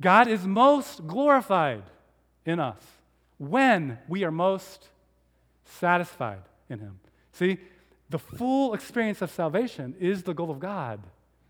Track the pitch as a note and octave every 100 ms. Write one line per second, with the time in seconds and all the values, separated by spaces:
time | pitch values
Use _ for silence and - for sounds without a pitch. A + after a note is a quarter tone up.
0 | F3+ G#3 A#3+ G#3+ F#3+ G3+ C4+ C#4+ - -
1 | D#3+ G3+ C#4+ C4+ - F#3 D3 A2 F#2+ -
2 | _ _ _ _ D#3+ E3+ C3+ G#2 - _
3 | _ _ _ - C#3+ A#3+ C4 G3 C#3+ A#2
4 | - F#3 F3 D#3+ F#3 F#3+ - - - _
5 | _ _ _ _ _ _ _ - F3 F3
6 | E3+ - A#2+ G2 - _ - A2+ G#2 F#2+
7 | _ _ _ - F3+ F#3 - _ _ _
8 | - E3 - - B3 C4+ C4+ G#3 - A#3+
9 | A3 G3+ F3 - E3 F3+ B3 - B2+ -
10 | F3+ G3 F3+ D#3+ E3+ C3+ F#3 G3 B2 G#2
11 | F2+ - _ _ _